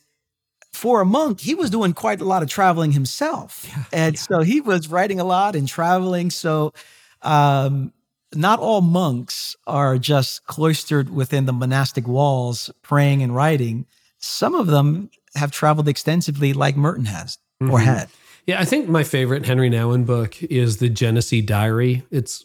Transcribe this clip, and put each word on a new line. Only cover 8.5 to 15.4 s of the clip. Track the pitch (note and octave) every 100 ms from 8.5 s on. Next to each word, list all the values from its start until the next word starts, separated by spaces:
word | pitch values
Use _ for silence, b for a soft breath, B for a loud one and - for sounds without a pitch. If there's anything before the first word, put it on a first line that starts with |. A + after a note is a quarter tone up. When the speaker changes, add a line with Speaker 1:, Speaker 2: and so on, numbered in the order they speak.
| A3+
Speaker 1:
all | G#3+ G#3+
monks | F3 F3 E3+ B2 B2 - - - -
are | C#3+ C#3 C3
just | B2+ D3 B2+ - -
cloistered | - D#3+ D#3 - D3+ C3+
within | D#3 C3 C#3+ C3+
the |
monastic | B2 B2+ C3 C3+ - A#2+
walls, | B2+ C#3+ C3+ B2 A#2 - -
praying | - C#3+ C#3+ C#3
and | B2+
writing. | B2 D3+ D3+ A#2+ A2+ C3 _ _ -
Some | - - -
of | F4 G3
them | D3 C#3+ D#3+ G3+ _ _
have | C#3+